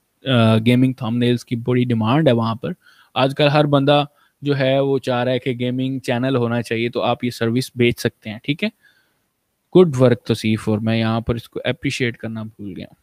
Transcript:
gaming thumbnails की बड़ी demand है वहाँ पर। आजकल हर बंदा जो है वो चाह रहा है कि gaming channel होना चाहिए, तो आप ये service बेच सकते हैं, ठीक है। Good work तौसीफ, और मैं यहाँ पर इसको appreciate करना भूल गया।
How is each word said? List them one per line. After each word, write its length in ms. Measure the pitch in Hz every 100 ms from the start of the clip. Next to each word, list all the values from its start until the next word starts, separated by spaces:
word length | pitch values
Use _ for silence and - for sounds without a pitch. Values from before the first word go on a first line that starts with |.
| _ _ - 127 113 110
gaming 360 | 110 123 131
thumbnails 500 | 127 113 120 120 120
की 120 | - 120
बड़ी 280 | 120 123
demand 440 | 123 117 110 139 160
है 60 |
वहाँ 200 | 123 113 110
पर। 180 | - 180 _ _ _ -
आजकल 320 | 135 135 147
हर 180 | 147 147
बंदा 400 | 143 139 147 143 _ _ _
जो 120 | 143
है 260 | 139 131 135
वो 160 | 139 139
चाह 240 | 131 123
रहा 100 | 123
है 60 | 127
कि 160 | 139
gaming 460 | 123 123 127 131 135
channel 360 | - 120 131 135
होना 260 | 117 120
चाहिए, 260 | 113 113 117
तो 120 | 123
आप 240 | 98 120
ये 60 | 123
service 400 | - 117 117 131 -
बेच 220 | 117 -
सकते 320 | 120 - -
हैं, 100 | 107
ठीक 180 | - 147
है। 80 | 214 - _ _ _ _ _ _ _ _ _
Good 240 | 175 180 127
work 260 | 131 117 -
तौसीफ, 420 | 113 110 110 -
और 120 | 107
मैं 160 | 110 113
यहाँ 240 | 113 113
पर 160 | 113 117
इसको 240 | - -
appreciate 560 | - 123 143 - 123 117
करना 280 | 117 113
भूल 300 | 110 - 101
गया। 200 | 87 - _